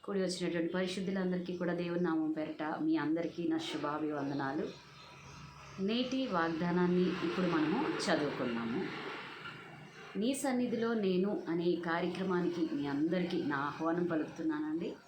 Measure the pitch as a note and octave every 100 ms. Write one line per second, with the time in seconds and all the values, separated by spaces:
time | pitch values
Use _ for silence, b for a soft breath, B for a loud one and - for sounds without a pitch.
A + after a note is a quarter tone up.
0 | - G3 F3+ - F3 E3+ E3+ F#3 F#3 -
1 | F#3 F#3+ F#3 F3+ F3 F3 F3 F3 E3+ F3
2 | F3 D#3+ D#3 D#3 D#3 D#3 D#3 - D#3 D#3+
3 | D3 E3 D#3 - E3 D#3+ - D3+ D3 D3+
4 | D3+ D3 C#3 C#3 C3+ D3 G3+ - - -
5 | - - - - - - - - G3 A#3
6 | B3 C4 C4 F#3 E3 E3 F3 F3 F3+ F3+
7 | F3+ - E3+ F#3+ F3+ E3 D#3 G#3 D#4 -
8 | - D#3 D3 - B2 A#2 A#2 C3 G3 -
9 | - - - - - - - - - -
10 | - G3 A3+ C4+ C#4+ B3 A#3+ A#3+ A3+ A3+
11 | F#3+ F3+ G3 - - E3+ E3+ E3 E3 E3+
12 | F3+ F3 F#3 F3+ E3 - D#3+ C#3+ C#3+ C#3+
13 | D#3+ F3+ F3+ F3+ C3+ C#3 C#3+ C#3+ D#3+ E3+
14 | E3 D#3+ C#3 - D#3+ D3+ D#3 D#3 G3+ -